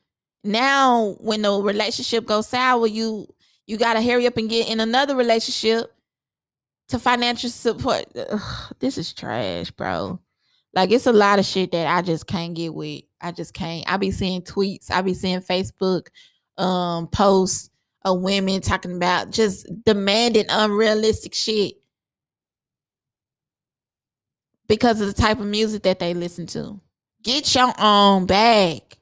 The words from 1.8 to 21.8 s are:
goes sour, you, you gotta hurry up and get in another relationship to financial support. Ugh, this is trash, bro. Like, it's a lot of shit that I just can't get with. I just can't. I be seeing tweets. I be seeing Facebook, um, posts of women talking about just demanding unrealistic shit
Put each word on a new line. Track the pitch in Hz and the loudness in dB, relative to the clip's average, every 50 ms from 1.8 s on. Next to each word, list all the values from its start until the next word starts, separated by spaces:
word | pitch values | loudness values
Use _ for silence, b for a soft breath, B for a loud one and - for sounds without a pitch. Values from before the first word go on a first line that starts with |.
| 214 202 226 - 254 - 233 226 226 | -2 -2 -4 -6 -6 -4 -4 -2 -2
goes | 226 214 214 220 | 0 -2 -2 -2
sour, | - - 247 254 254 254 233 233 | -2 -2 0 2 2 2 2 2
you, | 220 208 220 226 226 220 208 - - - _ _ _ _ _ _ | 0 0 -2 -4 -4 -4 -6 -10 -14 -20 _ _ _ _ _ _
you | - 220 | -6 -2
gotta | 208 233 233 226 220 | 0 0 2 2 2
hurry | 226 240 240 247 240 | 2 2 2 2 2
up | 240 240 | 0 0
and | 240 220 214 | -2 -4 -2
get | 226 226 226 - | 0 0 0 0
in | 226 220 | -2 -2
another | 220 226 233 262 285 277 277 | 0 2 2 2 2 2 2
relationship | 254 240 233 226 226 226 - 233 - - 220 226 226 233 - _ _ _ _ _ _ _ _ _ _ _ _ _ _ _ _ _ _ _ - | 2 2 2 2 2 0 -4 -4 -2 0 0 0 0 -2 -6 _ _ _ _ _ _ _ _ _ _ _ _ _ _ _ _ _ _ _ -8
to | 254 233 | -6 -2
financial | - 247 247 240 240 240 240 - - 240 | 0 2 2 2 0 -2 -2 -4 -6 -8
support. | - - - 233 196 - - 254 156 82 - - - | -6 -4 -2 -2 -2 -2 -2 -2 -2 -2 -4 -6 -10
Ugh, | 120 - - - 208 - - - - - - - - | -10 -8 -6 -6 -6 -6 -8 -12 -12 -14 -14 -10 -6
this | 247 269 - | -4 -4 -4
is | - 165 - | -4 -8 -10
trash, | - - - 123 110 120 113 95 87 87 92 - | -12 -12 -10 -8 -6 -4 -4 -4 -6 -6 -8 -10
bro. | - - - 92 90 80 98 - 175 - _ _ _ _ _ _ _ _ _ _ - | -10 -8 -6 -4 -4 -4 -4 -6 -8 -10 _ _ _ _ _ _ _ _ _ _ -2
Like, | 185 190 185 | 0 2 2
it's | 220 247 - | 2 2 4
a | 262 | 4
lot | 233 208 202 202 202 196 | 4 6 6 6 4 2
of | 190 | 2
shit | - - 190 185 - - | 0 -2 -2 -2 -2 -2
that | 170 165 | -2 -2
I | 143 170 180 | 0 0 0
just | 170 175 165 156 - | 0 -2 -4 -6 -6
can't | - - 170 170 170 175 | -6 -6 -6 -6 -6 -8
get | 165 170 160 147 | -8 -8 -8 -10
with. | 151 156 151 147 - - _ _ - | -10 -10 -10 -10 -12 -14 _ _ -14
I | - 175 170 | -12 -12 -10
just | - 165 - - | -10 -12 -12 -10
can't. | - 185 165 165 160 - - | -10 -8 -8 -8 -6 -4 -2
I | 185 | -2
be | 196 196 190 | 0 0 -2
seeing | 190 - 202 185 185 180 | -2 -2 -2 -2 -4 -4
tweets. | 180 - - 202 196 202 185 - - - | -6 -6 -2 -2 -2 -2 -2 -8 -6 -2
I | - 180 | 0 0
be | 190 190 180 | 0 0 -2
seeing | - - 185 180 185 | -2 -2 -2 -2 -2
Facebook, | 185 - 185 185 190 - - - 196 185 185 170 - - b b b b b b b _ - | -2 -2 -2 -2 -2 -4 -4 -2 0 0 0 0 -4 -8 b b b b b b b _ -6
um, | - 185 180 185 180 180 175 170 170 165 | -4 -2 0 0 0 -2 -2 -4 -4 -6
posts | 160 - - 202 202 196 190 185 180 - - - - _ _ _ _ _ _ - | -4 0 2 4 6 6 4 4 2 -2 -6 -10 -14 _ _ _ _ _ _ -2
of | 190 185 180 | -2 0 0
women | 185 190 196 196 190 190 190 190 | 0 0 0 0 0 0 -2 -2
talking | - - 190 185 - 180 175 | -2 -2 -2 -2 -4 -6 -4
about | 175 175 180 180 160 - - | -2 0 0 0 0 -2 -2
just | 190 220 220 202 190 - - - 170 220 - | 0 0 0 0 0 -4 -12 -14 -10 -2 2
demanding | 220 214 202 196 196 202 226 240 240 214 214 196 | 2 2 2 2 0 2 2 2 4 2 2 2
unrealistic | - 143 208 214 208 202 208 226 214 214 214 220 220 208 - - - - | 2 0 0 2 2 2 2 2 2 2 2 2 0 0 -2 -4 -8 -6
shit | - - 233 220 208 196 - - _ | -6 -4 -2 0 0 -2 -2 -4 _